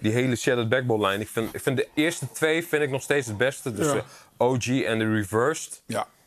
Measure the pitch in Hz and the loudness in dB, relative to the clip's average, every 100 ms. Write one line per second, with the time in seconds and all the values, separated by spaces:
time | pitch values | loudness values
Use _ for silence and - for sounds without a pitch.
0 | 107 117 131 117 - 123 113 127 127 107 | -2 0 0 0 2 2 2 0 2 2
1 | 101 98 104 - 113 - - 127 - - | 2 0 -4 -4 -4 -4 -2 -2 -2 0
2 | 156 165 127 - 156 165 165 151 147 131 | 0 0 -6 -2 0 0 0 0 0 -2
3 | - 147 117 101 123 - 135 117 156 123 | 0 0 0 0 0 0 -6 -2 0 0
4 | - - - - 123 131 110 131 90 113 | -2 -14 -10 0 2 2 0 0 0 0
5 | 110 110 104 107 131 156 - - - - | 2 2 2 2 2 0 -6 -14 -8 -6
6 | - _ | -6 _